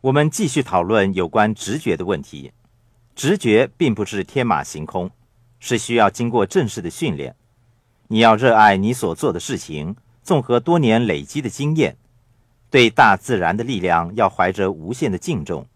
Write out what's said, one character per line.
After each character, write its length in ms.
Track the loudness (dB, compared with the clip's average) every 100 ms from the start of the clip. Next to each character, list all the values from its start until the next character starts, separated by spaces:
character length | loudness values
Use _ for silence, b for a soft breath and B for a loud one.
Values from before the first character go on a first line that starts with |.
我 100 | 2
们 200 | 2 0
继 160 | 0 -2
续 160 | -2
讨 180 | 0 -2
论 320 | 0 2 2
有 140 | 0 -2
关 260 | 0 0
直 240 | -2 -6 -6
觉 180 | -4 -4
的 80 |
问 160 | -4 -6
题。 320 | -6 -18 -18 _ _ _ _ _ _
直 240 | -6 -2 0
觉 320 | 2 2 2 _
并 160 | -2
不 100 | -2
是 200 | -4 -6
天 220 | -6 -4 0
马 180 | -2
行 200 | -4 -12
空， 280 | -8 -8 -8 _ _ _ _ _
是 180 | -6 -6
需 160 | 0
要 160 | 2 2
经 180 | 2 -2
过 160 | 0
正 240 | 0 0 -2
式 140 | -6
的 80 | -12
训 260 | -6 -6 -6
练。 200 | -10 -14 _ _ _ _ _ _ _
你 100 | 4
要 180 | 4 6
热 200 | 4 6
爱 220 | 6 6
你 160 | 0
所 200 | -2 -4
做 180 | -2 -4
的 80 | -4
事 200 | -6 -10
情， 360 | -8 -10 -10 -12 _ _
综 180 | -2 -2
合 180 | 2 -2
多 200 | 2 2
年 260 | 4 2 0
累 160 | -4
积 180 | -6 -8
的 80 | -8
经 280 | -6 -4 0
验， 200 | -2 -2 _ _ _ _ _ _ _
对 180 | 4 4
大 260 | 6 4 4
自 220 | 0 -2
然 180 | 0 -2
的 80 |
力 160 | -4 -4
量 360 | 0 0 0 0
要 120 | 0
怀 240 | 2 -2
着 200 | 0 -4
无 200 | -4 -10
限 200 | -6 -4
的 80 | -4
敬 260 | -6 -6 -6
重。 220 | -10 -10